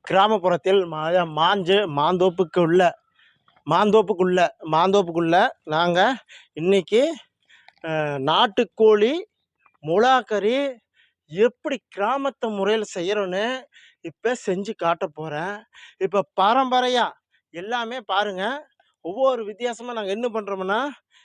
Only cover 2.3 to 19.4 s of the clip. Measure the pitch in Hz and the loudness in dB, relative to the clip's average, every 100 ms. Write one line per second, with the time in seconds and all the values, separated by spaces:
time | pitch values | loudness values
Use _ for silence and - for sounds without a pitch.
2.3 | 175 170 180 165 180 175 - _ _ _ | 0 -2 2 2 4 2 0 _ _ _
3.3 | _ _ _ - 170 208 214 196 180 185 | _ _ _ -2 2 4 4 4 0 2
4.3 | 180 165 - 165 156 185 202 170 165 165 | 2 0 -2 -2 0 2 2 2 -2 2
5.3 | 170 247 - - 156 175 175 214 262 - | 4 2 -2 -6 0 0 2 2 0 -10
6.3 | - _ - 175 196 - 220 294 294 _ | -20 _ -4 0 0 2 0 0 -2 _
7.3 | _ _ _ _ _ 165 156 151 143 135 | _ _ _ _ _ -6 -4 -4 -4 0
8.3 | 175 226 196 220 - 220 208 220 330 - | 2 0 0 -2 4 4 6 2 0 -8
9.3 | _ _ _ _ _ 151 175 247 262 - | _ _ _ _ _ -2 2 4 2 0
10.3 | 208 202 262 285 240 _ _ _ _ - | -2 0 -2 -4 -8 _ _ _ _ -10
11.3 | 160 240 - 311 262 _ - 202 277 269 | 0 0 0 -8 -8 _ -4 -2 -2 -4
12.3 | - 226 208 196 220 208 196 175 214 190 | -6 -6 -2 0 0 -2 -6 -4 -2 -2
13.3 | 185 226 262 240 _ - _ 165 - 226 | -4 -4 -6 -12 _ -20 _ -18 -6 -6
14.3 | 247 - 180 202 - 170 170 185 151 156 | -4 -4 -4 -6 -4 -2 -2 -4 -8 -10
15.3 | 147 180 208 220 _ - - 185 202 190 | -8 -8 -10 -16 _ -20 -6 -2 -2 -2
16.3 | - 196 247 254 254 254 247 185 - _ | 0 2 2 2 0 2 0 -2 -6 _
17.3 | _ _ 165 196 240 226 254 202 190 208 | _ _ -14 -8 -6 -6 -10 -4 -2 -2
18.3 | 185 202 285 302 _ _ _ 160 208 262 | -2 -6 -6 -12 _ _ _ -10 0 0
19.3 | 247 | 0